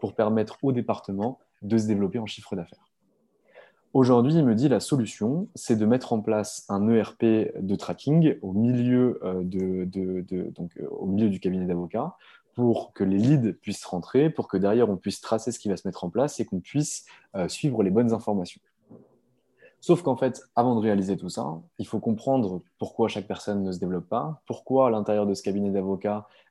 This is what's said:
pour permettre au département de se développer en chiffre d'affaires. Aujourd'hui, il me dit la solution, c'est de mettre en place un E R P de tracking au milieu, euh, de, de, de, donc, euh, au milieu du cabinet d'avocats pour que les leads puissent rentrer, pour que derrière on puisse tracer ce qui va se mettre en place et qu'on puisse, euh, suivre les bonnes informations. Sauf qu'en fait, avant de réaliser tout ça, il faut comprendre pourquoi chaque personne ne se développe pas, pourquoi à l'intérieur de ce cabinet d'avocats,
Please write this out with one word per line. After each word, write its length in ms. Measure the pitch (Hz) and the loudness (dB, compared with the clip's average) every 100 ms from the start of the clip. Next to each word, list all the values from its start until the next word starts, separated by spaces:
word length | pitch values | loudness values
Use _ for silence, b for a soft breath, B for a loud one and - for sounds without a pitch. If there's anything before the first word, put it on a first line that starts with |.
pour 140 | 101 | -4
permettre 440 | - 107 110 107 - | 0 2 2 -2 -2
au 100 | 139 | -2
département 680 | 123 113 101 - 98 113 127 _ _ | 0 -2 -4 -6 -4 -4 -6 _ _
de 140 | 101 113 | 0 0
se 100 | 107 | 2
développer 320 | 101 95 120 | 0 0 -2
en 80 | 107 | -8
chiffre 300 | - - 95 | -12 -10 -10
d'affaires. 340 | 82 - _ _ _ _ _ _ b b b b _ | -10 -18 _ _ _ _ _ _ b b b b _
Aujourd'hui, 400 | 131 123 120 127 | 4 6 6 6
il 100 | 165 | 4
me 100 | 127 | 4
dit 140 | 107 143 | 4 4
la 120 | 120 | 2
solution, 680 | - 139 104 - 107 160 220 | 2 0 -2 -4 -2 -2 -6
c'est 220 | - - 110 | -8 -2 2
de 100 | 107 | 4
mettre 260 | 127 - | 2 0
en 80 | 113 | -2
place 460 | 107 107 104 - - | 0 -2 -2 -8 -6
un 180 | 101 107 | 0 2
E 120 | 113 | 2
R 140 | 98 - | 0 0
P 360 | 117 110 98 - | 2 4 0 -4
de 160 | 95 | -4
tracking 600 | 98 - 85 139 165 156 - | -4 -4 -6 2 4 4 2
au 100 | 98 | -2
milieu, 680 | 98 120 123 123 123 123 - | 0 2 2 2 4 2 0
euh, 180 | 92 92 | -4 -4
de, 420 | 90 95 92 92 92 | -2 -2 -2 -2 -4
de, 340 | 95 92 92 90 | -4 -4 -4 -4
de, 220 | 92 87 | -6 -6
donc, 260 | - 87 - | -8 -12 -10
euh, 80 | 73 | -10
au 160 | - 95 | -6 -2
milieu 240 | 98 110 | 2 2
du 100 | 92 | 0
cabinet 240 | 92 92 | -2 -2
d'avocats 500 | 90 87 87 110 160 - b b _ | -2 -4 -4 -4 -6 -10 b b _
pour 380 | - 120 113 - | 0 2 2 -2
que 100 | - | -2
les 140 | 95 98 | 0 2
leads 380 | 123 151 107 | 4 4 2
puissent 300 | - 104 95 | -4 -8 -10
rentrer, 460 | - 90 - 131 160 | -8 -8 0 2 2
pour 160 | 156 - | 0 -4
que 120 | 95 | 0
derrière 320 | 98 117 110 | 2 4 2
on 60 | 92 | 0
puisse 240 | 101 - | -4 -8
tracer 320 | - 110 123 | -4 -4 -4
ce 60 | - | -6
qui 100 | 107 | -4
va 80 | 90 | -4
se 120 | 95 | -6
mettre 160 | - | -8
en 60 | 90 | -4
place 280 | 110 147 - | -2 -2 -2
et 60 | |
qu'on 160 | 113 92 | -6 -6
puisse, 460 | - 143 151 - b b b | -4 -4 -2 -6 b b b
euh, 140 | 98 87 | -6 -4
suivre 340 | - 151 113 | -2 -2 2
les 80 | 95 | 2
bonnes 220 | 107 120 | 4 2
informations. 480 | 110 113 101 87 - _ _ _ - _ _ _ _ _ _ b _ | 0 -2 -4 -4 -12 _ _ _ -20 _ _ _ _ _ _ b _
Sauf 220 | - 165 | 2 2
qu'en 140 | 139 127 | 2 0
fait, 260 | 131 127 - - | 0 -2 -2 0
avant 180 | 127 | 2
de 60 | 113 | 2
réaliser 360 | 110 98 95 90 | 2 2 2 -2
tout 120 | 92 | -4
ça, 320 | 110 139 - - - | -6 -8 -10 -14 -12
il 80 | 101 | -6
faut 140 | 107 | -4
comprendre 600 | 117 107 135 135 101 90 - _ | -2 -2 0 0 0 -4 -10 _
pourquoi 280 | 104 - 110 | -8 -2 -2
chaque 200 | 104 95 | -2 -8
personne 340 | 95 - 101 | -8 -4 -4
ne 80 | 95 | -4
se 80 | 90 | -4
développe 300 | 90 90 85 | -4 -4 -4
pas, 340 | 117 151 156 - | -4 -4 -10 -10
pourquoi 420 | 117 - 131 131 | -12 0 2 4
à 20 | |
l'intérieur 340 | 107 101 104 | 2 0 0
de 100 | 101 | 0
ce 80 | 98 | -2
cabinet 280 | 101 101 101 | -2 -2 0
d'avocats, 560 | 98 95 95 104 107 b b b | -2 -2 -4 -4 -6 b b b